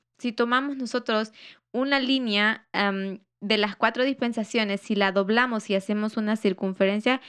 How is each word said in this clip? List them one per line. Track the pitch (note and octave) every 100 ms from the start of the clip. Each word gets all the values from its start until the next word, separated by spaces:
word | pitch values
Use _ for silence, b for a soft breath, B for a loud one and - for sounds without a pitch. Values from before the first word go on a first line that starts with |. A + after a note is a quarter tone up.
| _ _
Si | B3
tomamos | A#3 A#3+ B3 C#4 C4+
nosotros | A#3+ B3 A#3+ G#3+ A3 B B B _
una | A#3 C4+ C#4
línea, | C4 C4+ A#3+ G#3 G#3+ - _
am, | F#3+ G3+ G3 F#3+ F#3 _ _
de | G#3 G#3+
las | G#3 G3
cuatro | A3+ A#3
dispensaciones, | C4 C4+ A#3+ A#3 G#3+ A#3+ G#3 G3
si | - G#3
la | G3
doblamos | F#3 F#3+ A3 B3 A3 -
y | G3
hacemos | F#3+ G#3 G#3+ A3+
una | G#3+ A3
circunferencia, | G3+ F#3 F#3+ F#3 G3 G#3 B3 C4